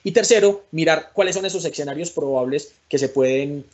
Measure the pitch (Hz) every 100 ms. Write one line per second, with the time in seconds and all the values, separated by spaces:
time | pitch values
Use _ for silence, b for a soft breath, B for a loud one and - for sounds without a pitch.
0 | 196 220 208 220 202 202 - 160 160 156
1 | - - 185 190 190 190 160 - 143 143
2 | 170 - 139 131 127 147 - _ - 139
3 | 131 139 131 131 143 143 131